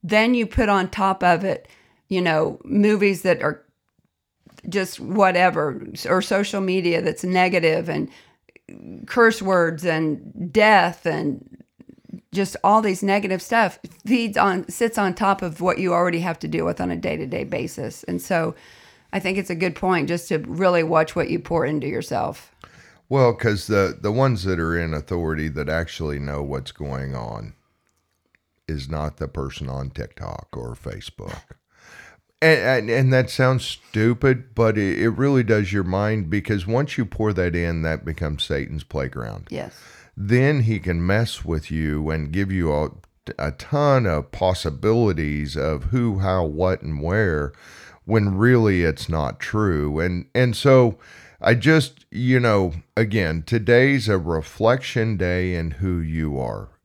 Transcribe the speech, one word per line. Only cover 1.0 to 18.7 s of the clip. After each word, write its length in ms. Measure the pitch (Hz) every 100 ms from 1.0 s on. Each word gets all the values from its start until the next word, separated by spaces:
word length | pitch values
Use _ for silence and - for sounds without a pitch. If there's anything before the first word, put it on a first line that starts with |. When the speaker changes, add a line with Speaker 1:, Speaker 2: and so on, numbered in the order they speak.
| 196 190
Speaker 1:
of 220 | 180 170
it, 240 | 190 - - _ _ _ _
you 120 | 190
know, 400 | 175 156 160 -
movies 580 | - 208 208 214 202 185
that 180 | 185 170
are 240 | - - _ _ _ _ _ _ _ _ _ - -
just 300 | 196 190 -
whatever, 880 | - 202 190 180 180 170 151 117 - - -
or 120 | 185
social 400 | - 202 202 202
media 400 | 190 185 175 170
that's 220 | 185 180
negative 680 | 180 185 185 180 165 160 165
and 220 | 151 156 - _ _ _ _ - - - 92 -
curse 360 | 247 226 220
words 420 | 190 185 165 165
and 680 | 175 160 160 147 - - 170
death 540 | 214 214 208 175 170 170
and 420 | 156 147 - - - - _ - - _ 185 _
just 240 | 185 196 -
all 180 | 190 214
these 200 | 220 185
negative 400 | 196 202 202 185
stuff 360 | - 233 202 - - - 214
feeds 300 | 240 233 202
on, 320 | 196 180 -
sits 300 | - 233 226
on 160 | 202
top 280 | 175 196 196
of 180 | 180 156
what 180 | 180 -
you 140 | 190
already 280 | 175 180 170
have 180 | 175 160
to 100 | 160
deal 160 | 165
with 160 | 165 175
on 100 | 185
a 60 | -
day-to-day 480 | 175 156 131 -
basis. 600 | - 175 170 - 127 -
And 160 | - 175
so 340 | - 175 165 160 -